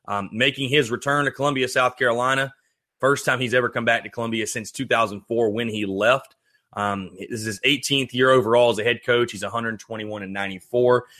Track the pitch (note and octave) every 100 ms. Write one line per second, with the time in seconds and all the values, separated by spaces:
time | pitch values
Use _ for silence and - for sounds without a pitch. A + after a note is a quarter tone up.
0 | - G2+ G2 A2 C3+ C3+ C3 D3 A#2 A#2
1 | C#3+ C#3+ C#3 - C#3+ C3 B2+ C3+ B2+ -
2 | B2+ A#2+ B2+ C3+ C3+ - _ _ _ -
3 | C3 C#3 - B2+ B2 B2 A#2+ B2 A#2 A#2
4 | G#2+ - A2+ A2+ G#2+ A#2+ G#2 - B2+ A#2
5 | A2 G2+ - A#2 A2+ A2 A#2 G#2+ G2+ F#2+
6 | A2 C3+ - _ _ _ _ G#2 G#2 G2
7 | F2+ - - A#2 A2 G2+ C3+ C#3 - C#3
8 | B2+ B2+ C3 C3 G#2+ A#2+ A#2+ G#2+ A2+ A#2+
9 | - A#2+ A#2 G2 G2 A#2 A2+ A2 - A2
10 | G#2+ G#2+ F#2+ G2 G2 F#2 - A#2+ B2 B2
11 | - -